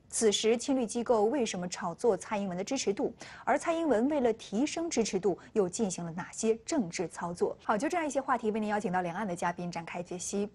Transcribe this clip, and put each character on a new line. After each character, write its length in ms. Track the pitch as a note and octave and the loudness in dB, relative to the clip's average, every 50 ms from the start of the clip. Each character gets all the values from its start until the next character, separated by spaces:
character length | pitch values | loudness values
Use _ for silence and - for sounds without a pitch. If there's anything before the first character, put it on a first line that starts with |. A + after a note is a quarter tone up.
| _ - | _ -8
此 240 | - - A#3+ A3 G3+ | -2 2 4 4 4
时， 240 | - - A3 A#3 | 4 4 4 2
亲 200 | A#3+ - - C#4 | 2 2 0 2
绿 80 | C4 B3 | 2 2
机 200 | G#3+ - A#3+ A#3 | 0 -2 -2 2
构 220 | - B3 G#3+ G3+ | 4 4 4 4
为 200 | A3 C4 D4+ A#3 | 4 4 2 0
什 100 | G3+ - | 0 -2
么 120 | F#3 F3+ F3+ | -4 -4 -6
炒 260 | - - - F3+ E3 | -6 -6 -6 -6 -4
作 220 | - - A#3+ G3 | 0 2 2 2
蔡 200 | F#3 - - A3+ | 2 0 -4 -4
英 120 | G3+ G3+ G3 | -2 -2 -2
文 100 | F3 F3 | -2 -4
的 60 | G3+ | -4
支 120 | - C4 | -2 -2
持 160 | C4+ - G3+ G3+ | -2 0 0 0
度？ 220 | - - G3 - - - - - - - | 0 0 -2 -4 -6 -16 -18 -16 -8 0
而 120 | - A#3+ | 0 2
蔡 160 | D4 - E4+ E4 | 2 2 0 0
英 140 | E4 E4+ | 2 2
文 220 | D#4 B3 G#3 A#3+ C#4 | 4 4 4 4 2
为 120 | D#4 D4 | 2 4
了 120 | B3 A#3+ A3 | 4 2 2
提 340 | A3+ - - - G#3 C#4 | 0 -4 -4 -2 0 0
升 240 | D4+ - E4+ E4 E4+ | 0 0 -2 -4 -2
支 140 | - B3+ A3 | 0 0 0
持 160 | G3+ - F#3+ | 0 0 0
度， 180 | - G#3 E3+ - - - - | 2 0 0 0 -4 -6 0
又 160 | A3 F#3+ F3+ | 0 0 2
进 200 | - - A3+ F#3+ | 2 -2 -2 -2
行 160 | E3+ - F3 | -2 -4 -6
了 60 | E3 | -8
哪 220 | D#3+ F3+ E3+ - - | -6 -8 -10 -10 -8
些 240 | - - A3 A3 A3+ - | -2 0 0 0 0 0
政 240 | - E4+ D#4 G#3+ E3+ | -2 0 0 0 0
治 160 | - - F3+ | -2 -4 -4
操 260 | D#3+ - - - E3+ F3 | -4 -4 -6 -6 -4 -2
作？ 240 | - G#3 - - - - | 0 0 0 0 -2 -2
好， 160 | - A3+ G#3 | 0 0 2
就 100 | B3+ D#4+ | 2 0
这 80 | E4+ | 0
样 80 | F4+ D#4+ | 0 -2
一 60 | D4+ | 0
些 100 | - C#4 | -2 -2
话 160 | C4 - C4 | 0 0 0
题， 140 | A3+ - G#3+ | 0 2 0
为 80 | G#3 A3+ | 0 0
您 100 | G#3+ G#3 | 0 0
邀 120 | G#3 G#3 | 0 0
请 100 | G3 F#3+ | 0 0
到 100 | F3+ F#3 | 0 0
两 140 | F3+ F3 E3 | 0 0 -2
岸 100 | F#3 A3+ | -4 -4
的 120 | G3 E3+ | -4 -2
嘉 160 | E3+ F#3+ F3 E3+ | -2 -2 -2 -2
宾 180 | - F3 F3 | -2 -6 -6
展 140 | E3 F3 E3 | -6 -6 -8
开 180 | - - F3 F3 | -6 -8 -8 -8
解 160 | - F3+ F3+ | -6 -8 -8
析。 320 | - - - G3+ G3+ G#3+ - | -6 -4 -2 -2 -2 -2 -4